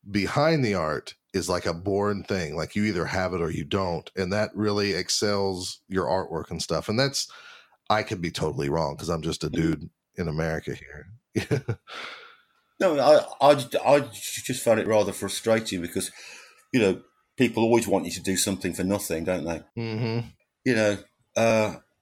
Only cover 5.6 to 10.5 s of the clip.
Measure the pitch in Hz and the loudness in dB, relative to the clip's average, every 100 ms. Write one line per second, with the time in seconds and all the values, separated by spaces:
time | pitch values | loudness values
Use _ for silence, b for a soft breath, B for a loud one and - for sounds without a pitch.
5.6 | 92 - _ 95 82 92 - 82 73 - | -8 -12 _ -2 0 -2 -2 -6 -6 -8
6.6 | - 80 - 110 139 139 - B B B | -4 -4 -2 0 0 -2 -8 B B B
7.6 | B B _ 107 101 101 85 - 80 69 | B B _ 0 0 -4 -4 -2 -4 -2
8.6 | 71 80 76 69 76 85 80 80 78 82 | 0 0 -2 -4 -4 -4 -4 -4 -4 0
9.6 | 82 78 82 _ _ - 85 76 80 | 0 0 -6 _ _ -6 -6 -2 -2